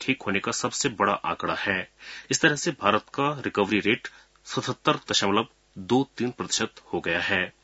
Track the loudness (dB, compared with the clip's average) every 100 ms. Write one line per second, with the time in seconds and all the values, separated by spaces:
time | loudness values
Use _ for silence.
0 | -4 -4 -2 -2 -2 -2 -4 -2 -2 2
1 | 2 2 -2 -4 -2 -2 0 0 -2 _
2 | -18 -12 -4 2 2 2 -2 0 2 2
3 | 0 -2 -2 -2 -2 0 2 2 2 0
4 | -2 -16 -20 _ -8 -6 -4 -2 0 0
5 | 0 0 2 2 0 _ _ -10 0 2
6 | 0 -4 -4 -4 -4 -4 -4 -8 -8 -4
7 | -2 -2 0 0 -2 -8